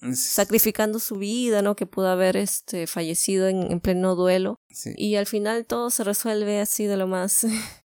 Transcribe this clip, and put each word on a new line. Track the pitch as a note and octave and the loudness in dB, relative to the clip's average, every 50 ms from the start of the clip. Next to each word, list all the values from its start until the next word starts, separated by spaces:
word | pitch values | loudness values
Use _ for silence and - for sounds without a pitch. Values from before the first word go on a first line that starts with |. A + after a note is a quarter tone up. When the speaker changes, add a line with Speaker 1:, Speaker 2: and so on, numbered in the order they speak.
Speaker 1:
S- | - - C3 B3+ - - - | -6 -4 -4 -2 -2 0 2
Speaker 2:
sacrificando | - G3+ - G#3 A3+ - A3 G3+ - A3 G#3+ G#3+ A3+ | 0 2 4 4 4 4 4 2 2 0 0 0 -2
su | - - A3 | -4 -6 -6
vida, | G3 G3+ G3+ A3 B3 B3 A#3+ G#3+ G#3 | -4 -4 -2 -2 0 0 2 2 2
¿no? | G3+ G3+ G#3 | 2 2 0
Que | - G#3 | -2 -4
pudo | F#3 - - F#3+ | -6 -2 0 0
haber, | F#3 F#3 F3+ F#3 F#3 F#3+ | 2 2 4 4 2 2
este, | G3 G3+ G3 - - - - - F3+ E3 | 2 0 -2 -2 -6 -6 -6 -6 -6 -6
fallecido | E3 - F3 E3+ D#3+ E3+ - - - G3 F#3+ F#3 F#3+ | -4 -4 -4 -4 -2 -2 0 0 2 2 2 2 2
en, | F#3+ F#3 F3+ - | 2 0 0 -2
en | F3+ F3 | -2 0
pleno | - F#3+ F#3 F3+ F#3 F#3 F#3 | 0 2 2 2 2 2 2
duelo. | F3 F3+ F#3 F3+ F#3 F#3 G3 A3+ - _ _ | 2 4 4 4 2 2 -2 -4 -8 _ _
Speaker 1:
Sí. | - - - - - | -16 -12 -10 -10 -6
Speaker 2:
Y | - - G#3 G#3 | -4 -2 0 0
al | G3+ G3+ | 0 0
final | - - G#3 G#3 G#3+ A3+ A#3 A3+ | 0 -2 -2 -2 -2 -2 -2 -4
todo | - - A#3 A#3+ B3 | -4 -4 -2 -2 -2
se | A#3+ - A3 | -2 -2 0
resuelve | G3 G#3 - - A#3 G#3+ G#3 G#3 G3+ G#3 G#3 | -2 -2 -2 -2 -2 -2 0 0 0 0 0
así | G#3 G#3 - - G#3+ | 0 -2 -2 -2 0
de | G3+ G3+ | 0 0
lo | F#3+ F#3+ | 0 0
más | F#3 F#3 F#3 F3+ G3+ - - | 0 0 0 0 0 2 2
<laughs> | - A3+ A3 A3 - - - - _ _ | 2 0 -2 -4 -6 -8 -14 -20 _ _